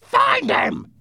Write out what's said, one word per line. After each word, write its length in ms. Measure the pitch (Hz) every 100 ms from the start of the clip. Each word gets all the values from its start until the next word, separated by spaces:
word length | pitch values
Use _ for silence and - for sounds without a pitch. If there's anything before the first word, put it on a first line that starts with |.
Find 500 | - 523 554 523 277
him! 420 | - - - - -